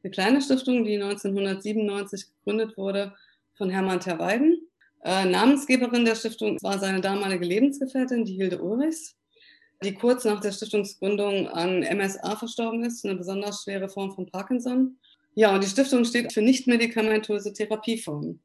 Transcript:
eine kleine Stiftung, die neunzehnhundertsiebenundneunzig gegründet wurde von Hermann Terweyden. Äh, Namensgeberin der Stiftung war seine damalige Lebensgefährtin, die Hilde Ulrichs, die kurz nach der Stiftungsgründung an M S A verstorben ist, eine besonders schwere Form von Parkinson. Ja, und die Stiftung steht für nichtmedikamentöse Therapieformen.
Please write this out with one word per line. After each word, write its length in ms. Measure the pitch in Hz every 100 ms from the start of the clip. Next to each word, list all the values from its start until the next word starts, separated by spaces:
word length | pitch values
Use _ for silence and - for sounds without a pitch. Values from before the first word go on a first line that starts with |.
eine 80 | 190
kleine 280 | 196 196 277
Stiftung, 440 | 269 262 254 247
die 120 | 214 208
neunzehnhundertsiebenundneunzig 1300 | 202 202 202 196 196 196 208 214 208 202 196 196 - _
gegründet 400 | - 214 220 214
wurde 360 | 196 196 196 - _ _ _
von 140 | _ 196
Hermann 300 | 190 190 180
Terweyden. 680 | 185 165 175 233 302 339 - _ _ _
Äh, 220 | - 190
Namensgeberin 800 | 185 180 233 277 - 254 247 240
der 100 | 233
Stiftung 420 | 220 226 - 214 196
war 160 | 190 196
seine 220 | 190 190
damalige 440 | 190 196 196 185
Lebensgefährtin, 800 | 175 196 277 277 262 262 254 240
die 100 | 208
Hilde 280 | 185 190 170
Ulrichs, 540 | 180 233 311 320 - _ _ _ - _ _ _
die 100 | 196
kurz 320 | 196 240 254
nach 160 | 226 208
der 120 | 202
Stiftungsgründung 960 | 196 220 208 202 - 190 208 202 196 -
an 340 | - 180 180
M 160 | - 202
S 180 | 196 196
A 140 | 175 214
verstorben 480 | 233 - 226 233
ist, 200 | 233 233
eine 120 | 202 190
besonders 480 | 180 196 208 202
schwere 240 | - 196 196
Form 240 | 196 196
von 140 | 196 185
Parkinson. 720 | 185 196 254 247 254 262 - _ _ _
Ja, 180 | - 214
und 120 | 190
die 40 | 196
Stiftung 360 | 262 269 254
steht 280 | 233 240 240
für 100 | 220
nichtmedikamentöse 1080 | 220 262 254 233 233 233 220 214 214 208 208
Therapieformen. 840 | 202 208 214 233 220 - 147 160 -